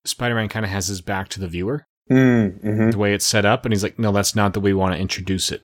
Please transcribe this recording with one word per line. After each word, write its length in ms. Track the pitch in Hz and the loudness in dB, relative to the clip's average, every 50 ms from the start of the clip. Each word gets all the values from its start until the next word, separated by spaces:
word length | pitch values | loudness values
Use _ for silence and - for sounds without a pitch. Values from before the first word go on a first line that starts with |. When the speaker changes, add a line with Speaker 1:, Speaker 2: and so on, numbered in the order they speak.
| _ | _
Speaker 1:
Spider-Man 420 | - - - 120 123 120 113 110 101 | -10 -8 -4 -2 -2 0 0 -2 -2
kinda 180 | - 113 107 98 | -4 -4 -4 -4
has 180 | 95 101 90 95 | -4 -4 -4 -4
his 140 | 101 92 85 | -6 -8 -6
back 260 | - 101 95 95 - | -6 -6 -6 -6 -8
to 120 | - 98 | -8 -8
the 60 | 95 87 | -8 -6
viewer, 360 | 82 87 90 104 135 151 - _ _ _ _ _ | -6 -4 -4 -4 -4 -6 -8 _ _ _ _ _
Speaker 2:
Mm, 540 | 127 131 131 127 123 117 110 98 90 - - | 2 4 4 6 4 4 2 0 -2 -4 -6
mm-hmm. 260 | 107 104 107 110 113 110 | -4 0 2 2 2 2
Speaker 1:
the 60 | 101 | 2
way 140 | 104 101 101 | 2 0 0
it's 140 | 101 - | 0 0
set 180 | - - 110 101 | 0 2 4 4
up, 220 | 101 110 123 - | 4 2 2 2
and 80 | 120 110 | 0 0
he's 80 | 101 98 | 0 0
like, 160 | 101 - - | -2 -4 -2
"No, 120 | 110 107 | 0 2
that's 240 | 98 101 101 - - | 2 2 0 0 0
not 200 | 110 104 101 92 | 2 0 2 0
the 60 | 107 | 0
way 120 | 98 101 98 | 0 2 2
we 80 | 95 | 2
wanna 160 | 95 92 90 | 2 0 0
introduce 560 | 78 95 98 - - 92 92 95 90 - - - | -2 -2 -4 -4 -6 -4 -4 -2 -2 -2 -4 -4
it. 80 | - | -8